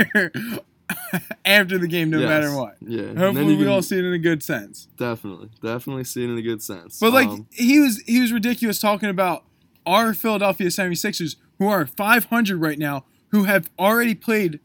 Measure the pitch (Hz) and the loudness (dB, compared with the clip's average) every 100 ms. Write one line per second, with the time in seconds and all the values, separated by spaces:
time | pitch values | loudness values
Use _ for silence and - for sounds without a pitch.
0 | - 214 175 - 233 214 - _ - - | 0 0 -2 -4 -8 -10 -12 _ -12 -12
1 | 719 175 - - 190 202 185 190 170 170 | -8 -8 -8 -4 2 4 4 0 0 0
2 | 160 156 127 156 147 139 110 - 110 113 | 0 2 2 2 0 -2 -6 -10 -8 -6
3 | 101 165 190 180 151 151 143 190 - 190 | -6 0 0 2 2 4 4 2 0 -2
4 | 180 175 165 160 - 127 101 - - - | 0 0 0 0 -2 -6 -8 -18 -18 -8
5 | 123 117 104 87 101 110 113 120 143 131 | -6 -6 -10 -14 -18 -10 -8 -6 -8 -8
6 | 123 127 120 117 117 107 - 92 85 - | -8 -6 -4 -4 -4 -6 -8 -14 -16 -2
7 | 220 262 214 104 - - 240 294 285 202 | 2 4 2 -2 -12 0 4 6 6 2
8 | - 240 240 233 233 240 226 185 214 202 | 0 2 2 0 -2 0 -2 0 0 0
9 | 208 185 185 156 - _ _ _ - 196 | -2 0 0 -2 -8 _ _ _ 2 2
10 | 226 202 226 208 196 190 180 208 185 170 | 2 0 -2 0 0 0 -2 0 -2 -2
11 | 208 - 160 - _ - 196 196 135 - | -4 -4 -6 -8 _ -2 0 2 -2 -2
12 | 208 240 - 233 208 180 156 147 147 139 | 2 2 2 0 0 0 -2 -2 -4 -6
13 | - _ _ 208 196 196 - - 190 233 | -10 _ _ 0 2 0 0 0 2 2
14 | 233 202 - 214 180 147 | 2 -2 -2 0 0 -4